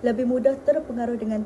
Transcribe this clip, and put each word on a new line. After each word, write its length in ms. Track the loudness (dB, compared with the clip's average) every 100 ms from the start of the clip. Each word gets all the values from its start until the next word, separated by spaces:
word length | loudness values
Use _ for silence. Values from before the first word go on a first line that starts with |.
| -2
lebih 240 | 0 0
mudah 240 | 2 2 2
terpengaruh 560 | 2 0 0 -4 -4 -2
dengan 240 | -2 -2